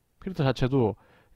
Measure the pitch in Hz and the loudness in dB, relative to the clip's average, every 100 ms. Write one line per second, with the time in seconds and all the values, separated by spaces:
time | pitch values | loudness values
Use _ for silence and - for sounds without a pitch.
0 | _ _ 190 180 135 - 127 135 107 - | _ _ -12 -2 0 0 0 2 0 -2
1 | _ _ _ | _ _ _